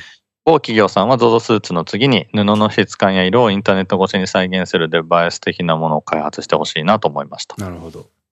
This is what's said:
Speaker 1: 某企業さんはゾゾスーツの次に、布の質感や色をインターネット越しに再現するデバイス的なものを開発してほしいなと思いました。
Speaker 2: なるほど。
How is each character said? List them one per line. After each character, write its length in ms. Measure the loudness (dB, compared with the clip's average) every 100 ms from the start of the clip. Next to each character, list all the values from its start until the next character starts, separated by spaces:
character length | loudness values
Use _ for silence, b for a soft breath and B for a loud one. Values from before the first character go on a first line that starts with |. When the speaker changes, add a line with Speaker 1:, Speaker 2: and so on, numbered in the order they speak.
| B B _ _
Speaker 1:
某 160 | 2 2
企 180 | 2 2
業 100 | 2
さ 140 | 2
ん 60 | 2
は 100 | 4
ゾ 120 | 4
ゾ 100 | 2
ス 120 | 2
ー 80 | 0
ツ 140 | 0
の 100 | -6
次 240 | -4 0 2
に、 200 | 0 0
布 120 | 0
の 260 | 2 2 2
質 260 | 0 -2 0
感 180 | 0
や 100 | 2
色 180 | 2 4
を 80 | 2
イ 60 | 2
ン 60 |
タ 100 | 0
ー 20 |
ネ 60 | 0
ッ 20 |
ト 180 | 0 0
越 160 | 0 -2
し 0 |
に 80 | -2
再 200 | 0 0
現 240 | -2 -2
す 80 | -2
る 100 | 0
デ 140 | -2
バ 240 | 2 2 2
イ 60 |
ス 80 | -2
的 240 | -6 -4
な 120 | -2 0
も 120 | 0
の 80 | -2
を 40 |
開 220 | -2 -4
発 200 | -4 -8
し 40 | -2
て 100 | -2
ほ 80 |
し 140 | -2 -2
い 60 |
な 160 | 0 0
と 80 | 0
思 140 | -4
い 40 | -10
ま 120 | -12
し 60 |
た。 120 | -14 -12
Speaker 2:
な 120 | -12
る 60 | -12
ほ 140 | -16
ど。 180 | -18 -20 _ _